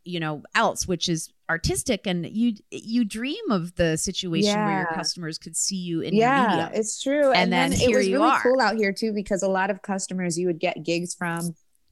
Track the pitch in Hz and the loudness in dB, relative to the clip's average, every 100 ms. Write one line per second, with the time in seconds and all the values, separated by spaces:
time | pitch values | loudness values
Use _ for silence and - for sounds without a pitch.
0 | - 175 156 147 - 208 208 - - 175 | -8 -6 -4 -6 -4 0 2 0 -2 -2
1 | 196 160 - _ - 165 - 370 - 202 | 0 -2 -4 _ -4 -2 0 -2 -2 -2
2 | 202 175 160 214 240 214 - - 208 233 | -2 -4 -4 0 0 -2 -8 -14 -4 -2
3 | 214 214 254 403 427 196 170 - 170 160 | -2 -4 -6 -6 -2 0 0 0 0 0
4 | - 180 185 170 202 208 208 196 175 165 | -4 -4 -2 0 2 2 0 0 -2 -4
5 | 165 - 160 160 - 165 - 196 180 165 | -4 -6 -8 -10 -8 -4 -2 -2 -2 -4
6 | - 208 233 269 233 170 165 214 214 - | 2 4 4 4 4 2 0 -2 -4 -4
7 | 269 294 277 233 180 - 170 - 247 214 | -2 2 4 4 4 2 2 4 4 4
8 | 196 185 233 262 247 262 220 220 202 196 | 4 4 4 4 4 4 2 2 0 0
9 | 220 208 196 196 196 190 196 196 - 190 | -2 -2 -2 0 0 0 0 -2 -4 -6
10 | - 185 180 165 180 165 175 156 156 170 | -4 -4 -2 0 -2 0 -2 -4 -2 -2
11 | 175 - 175 170 170 160 _ _ _ | -2 -6 -4 -4 -4 -8 _ _ _